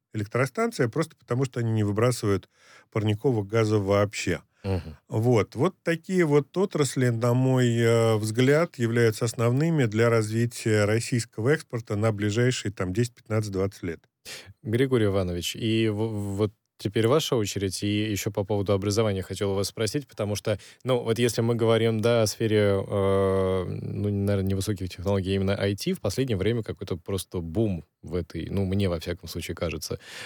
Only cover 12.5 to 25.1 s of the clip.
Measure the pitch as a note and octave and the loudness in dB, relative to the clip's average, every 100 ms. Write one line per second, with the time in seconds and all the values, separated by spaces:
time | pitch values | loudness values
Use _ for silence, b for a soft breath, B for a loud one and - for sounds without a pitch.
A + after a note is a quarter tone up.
12.5 | B2+ G#2 - F#2 F#2+ A#2+ _ - G#2+ G#2 | 0 -4 -4 -4 0 -2 _ -4 -2 -2
13.5 | F#2+ F#2+ - F2+ D#2+ _ _ - B B | -2 -2 -4 -8 -8 _ _ -18 B B
14.5 | - - A2+ C3+ B2+ G#2 F#2+ F2+ F2 E2 | -14 -2 0 2 4 2 2 0 -2 -6
15.5 | - A#2 A2+ A2 G#2 A2+ G#2+ G2+ G2 G#2 | -4 -2 0 0 0 -2 -4 -4 -2 -2
16.5 | - _ - G#2+ A#2 A2+ D3+ - B2+ G2+ | -4 _ -10 -4 0 2 2 2 -2 -2
17.5 | G2+ G2 - G2+ G#2 A2 G2+ - G#2 F#2+ | -2 -4 -2 -2 0 0 -2 -4 -4 -2
18.5 | G#2 G2 G2+ G2+ G#2 A2 F#2+ F#2 F#2+ G2+ | -2 0 0 0 0 0 0 -6 -4 -2
19.5 | G2 G2 - A2 D3 C#3 - G#2 G2+ - | -2 -4 -4 -4 -4 -8 -6 -6 -4 -4
20.5 | G2+ B B B2 B2+ A#2 A2 A#2+ A#2 A#2 | -6 B B -2 -2 0 0 0 2 0
21.5 | A#2 A2+ A2+ A2+ A2 A2+ A#2+ A2 - A2+ | 2 2 2 2 2 2 2 2 0 0
22.5 | G#2+ G2+ G2 - G#2 G2 G2 G2 F#2+ F#2+ | 2 4 2 0 0 2 2 2 2 0
23.5 | F#2 F2+ G2+ - G#2 G#2 G2+ G2 G2+ F#2+ | 0 -4 -6 -6 -4 -2 0 0 0 0
24.5 | F#2+ F#2+ G#2 F2+ - F#2 | -2 -2 -4 -6 -6 -2